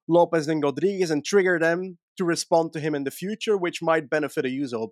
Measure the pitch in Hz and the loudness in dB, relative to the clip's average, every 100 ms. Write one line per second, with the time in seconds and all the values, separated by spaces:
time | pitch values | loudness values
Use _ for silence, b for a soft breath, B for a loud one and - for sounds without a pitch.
0 | - 170 170 165 147 156 143 139 185 196 | 2 4 4 2 0 0 0 0 0 0
1 | 170 147 - 202 185 170 165 175 185 175 | 0 -2 2 2 4 2 2 0 -4 -12
2 | _ - 170 165 - 165 165 160 156 143 | _ -4 -2 -2 2 2 2 -2 -4 -2
3 | 139 - 185 214 - 202 175 - 165 160 | -4 -6 -8 -6 -2 0 -2 -2 0 0
4 | 143 156 139 - 131 131 139 117 110 | 0 -2 -2 -2 -4 -4 -4 -6 -4